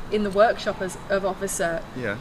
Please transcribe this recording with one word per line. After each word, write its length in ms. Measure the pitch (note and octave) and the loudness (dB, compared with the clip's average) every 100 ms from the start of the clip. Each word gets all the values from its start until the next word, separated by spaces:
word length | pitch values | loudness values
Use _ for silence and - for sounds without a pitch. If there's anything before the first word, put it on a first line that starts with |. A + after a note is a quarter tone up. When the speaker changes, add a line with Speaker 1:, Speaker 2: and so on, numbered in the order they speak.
| - | -2
Speaker 1:
in 100 | G#3+ | 0
the 80 | G#3 | 2
workshop 520 | G3 A3+ - G#3+ F#3+ | 6 6 4 -4 -4
as, 160 | F#3 - - | -6 -6 -2
of 160 | G3 | 0
Officer, 560 | F#3+ F#3 G3 - E3+ E3 - C3 | 0 -2 -4 -2 0 -2 -6 -6
Speaker 2:
Yeah. 200 | A#2 G#2+ | -4 -4